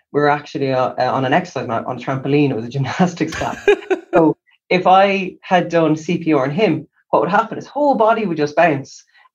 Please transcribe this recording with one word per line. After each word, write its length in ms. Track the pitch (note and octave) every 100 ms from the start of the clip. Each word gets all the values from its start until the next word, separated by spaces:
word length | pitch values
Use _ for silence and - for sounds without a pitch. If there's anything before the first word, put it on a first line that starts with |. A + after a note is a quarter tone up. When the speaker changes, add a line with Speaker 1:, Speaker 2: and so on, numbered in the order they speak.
| _
Speaker 1:
we 80 | D3
were 100 | D3
actually, 440 | D3 C#3+ D#3 C3+
uh, 200 | B2+ B2 -
uh, 100 | B2+
on 100 | A#2
an 80 | C3
exercise 380 | D#3+ F3+ C3 A#2
mat, 160 | A#2 -
on 100 | B2
a 60 |
trampoline. 480 | C#3 C3+ C#3 C#3+ C#3+
It 60 | A2
was 80 | A#2+
a 40 |
gymnastics 680 | C3+ C3 - F3+ - D#3+ -
class. 300 | B2+ - -
Speaker 2:
<laughs> 400 | G4 - E4+ -
Speaker 1:
So 220 | - D#4+ - _ _ -
if 200 | F3+ F#3
I 500 | F#3+ G3+ G3 F3+ -
had 280 | - F3+ E3+
done 260 | E3+ D#3+ D3+
C 220 | - E3+
P 160 | D#3+
R 100 | D3
on 80 | C3
him, 340 | D3 G#3 C#3 - _ _
what 100 | C#3+
would 80 | D3+
happen? 260 | G3+ A3 -
His 120 | -
whole 280 | C#4 D4 G#3+
body 300 | A3 A3+ G3+
would 120 | D#3
just 180 | D3 E3
bounce, 480 | E3+ C3+ C3 - _ _ _